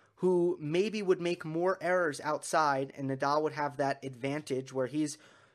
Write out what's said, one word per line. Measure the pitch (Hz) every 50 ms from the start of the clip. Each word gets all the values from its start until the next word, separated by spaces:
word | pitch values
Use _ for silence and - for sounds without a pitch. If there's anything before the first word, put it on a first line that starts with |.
| _ _ _
who | _ - 180 185 175 175 180 - -
maybe | 151 147 156 175 202 220 202 214 202
would | 180 185 180
make | 170 175 175 170 -
more | 156 156 165 175 190 185 -
errors | 156 175 180 185 175 156 139 - -
outside, | 151 151 143 - - - 165 156 147 139 135 139 135 -
and | - 139 135
Nadal | 135 131 143 139 143 151 156
would | 151 135
have | 147 147 143 135 135
that | 139 139 139 - -
advantage | 139 131 117 120 139 143 151 147 - 135 127 131 131 127
where | 131 131
he's, | 120 139 151 151 147 - - - - - - - _ _